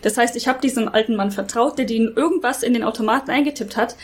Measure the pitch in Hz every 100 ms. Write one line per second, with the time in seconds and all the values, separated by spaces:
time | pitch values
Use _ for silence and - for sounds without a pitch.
0 | - 247 247 233 262 254 269 247 220 220
1 | 220 208 202 196 196 233 269 277 214 226
2 | 226 - 320 359 247 269 247 240 220 220
3 | 214 254 262 269 294 285 208 226 226 -